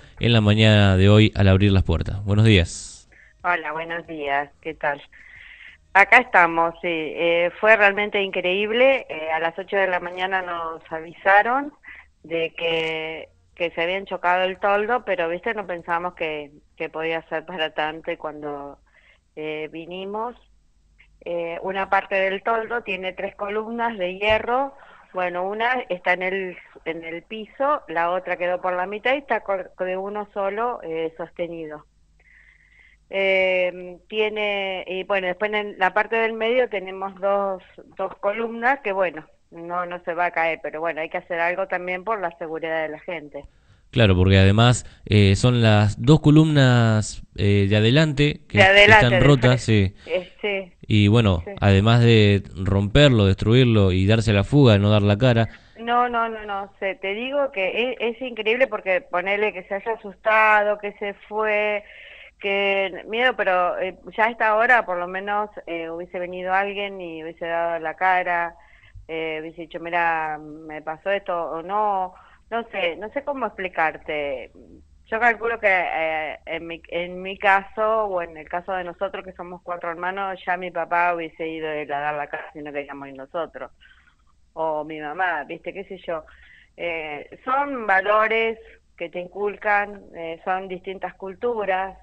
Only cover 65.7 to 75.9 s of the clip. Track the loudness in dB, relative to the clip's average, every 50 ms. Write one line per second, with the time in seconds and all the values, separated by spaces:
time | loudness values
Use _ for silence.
65.7 | -8 -8 -8 -8 -10 -10 -12 -10 -10 -10 -8 -8 -8 -8 -4 -2 0 0 0 -2
66.7 | -4 -6 -8 -8 -8 -10 -12 -12 -12 -12 -12 -12 -12 -10 -8 -4 -4 -2 -2 -2
67.7 | -4 -4 -6 -8 -4 -2 0 2 2 2 0 0 -2 -2 -2 -4 -8 -12 -20 _
68.7 | -20 _ _ -20 -20 -20 -14 -10 -8 -6 -6 -6 -6 -8 -10 -12 -12 -14 -14 -12
69.7 | -12 -12 -8 -4 -2 0 0 0 0 -2 -2 -6 -8 -10 -12 -14 -16 -16 -16 -14
70.7 | -14 -12 -10 -10 -10 -6 -4 -2 -2 -2 -2 -4 -4 -4 -4 -6 -6 -8 -6 -4
71.7 | -2 0 0 0 0 -2 -4 -6 -8 -14 -20 _ _ _ _ -8 -6 -6 -6 -6
72.7 | -6 -4 -4 -4 -4 -6 -10 -10 -8 -8 -6 -6 -6 -4 -6 -6 -6 -8 -10 -6
73.7 | -2 -2 -2 -2 -2 -6 -8 -8 -6 -4 -4 -4 -6 -8 -10 -14 -20 -20 -20 -20
74.7 | -20 -20 -20 _ _ -20 _ -8 -4 0 2 2 2 0 -2 -6 -2 0 2 2
75.7 | 2 2 0 -2